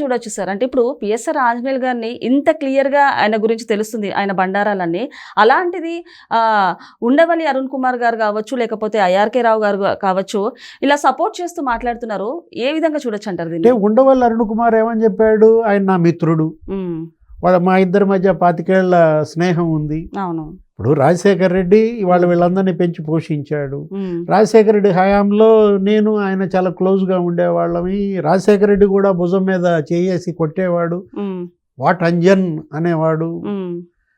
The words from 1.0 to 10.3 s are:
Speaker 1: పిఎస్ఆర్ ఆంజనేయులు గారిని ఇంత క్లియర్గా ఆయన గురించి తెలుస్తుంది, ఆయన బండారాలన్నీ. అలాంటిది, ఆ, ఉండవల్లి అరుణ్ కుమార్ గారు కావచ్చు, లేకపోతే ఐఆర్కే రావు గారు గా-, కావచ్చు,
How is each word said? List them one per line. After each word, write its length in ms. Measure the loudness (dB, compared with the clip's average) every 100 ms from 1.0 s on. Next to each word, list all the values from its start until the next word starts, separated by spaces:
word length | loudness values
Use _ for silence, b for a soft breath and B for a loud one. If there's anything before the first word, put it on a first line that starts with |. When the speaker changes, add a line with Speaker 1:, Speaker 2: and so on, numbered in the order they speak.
Speaker 1:
పిఎస్ఆర్ 340 | -4 -4 -4 -2
ఆంజనేయులు 480 | 0 -2 -4 -4
గారిని 360 | -4 -4 -6 -6
ఇంత 280 | 0 0 2
క్లియర్గా 720 | -2 0 0 2 2 2 2
ఆయన 200 | 0 0
గురించి 220 | 0 -2
తెలుస్తుంది, 480 | -2 -4 -4 -6 -6
ఆయన 200 | -4 -4
బండారాలన్నీ. 760 | -2 -2 0 -2 -2 -2 -4 -6 B B B
అలాంటిది, 680 | 4 4 0 -6 -8 -10 -14 B B
ఆ, 420 | 0 2 2 0 -2 B B
ఉండవల్లి 440 | 0 2 2 2 -2
అరుణ్ 220 | -4 -4
కుమార్ 280 | -4 -4 -2
గారు 200 | -2 -2
కావచ్చు, 400 | -2 -2 -4 -4
లేకపోతే 420 | -4 -4 -4 0
ఐఆర్కే 420 | 2 2 2 2
రావు 220 | 2 2
గారు 140 | 0 0
గా-, 180 | -2
కావచ్చు, 580 | -2 -2 -2 -2